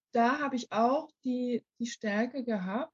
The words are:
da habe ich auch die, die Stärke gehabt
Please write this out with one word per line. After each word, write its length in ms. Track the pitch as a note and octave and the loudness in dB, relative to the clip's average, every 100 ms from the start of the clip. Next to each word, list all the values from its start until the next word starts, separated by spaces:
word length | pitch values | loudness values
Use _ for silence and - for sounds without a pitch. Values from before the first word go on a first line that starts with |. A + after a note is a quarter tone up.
| _ | _
da 260 | A#3 A#3 D4 | 4 4 2
habe 160 | C#4 B3+ | 0 -2
ich 160 | - | -2
auch 400 | G3+ A#3+ C#4+ D#4 _ | 2 4 2 -2 _
die, 400 | B3+ B3 B3 A#3+ - - | -4 -2 0 -2 -4 -8
die 60 | A#3+ | -8
Stärke 560 | - A3 G3+ A#3+ C#4+ | -6 -2 -2 -2 -4
gehabt 500 | A#3+ G#3+ F#3 G#3+ D#4+ | -4 -2 -2 -4 -6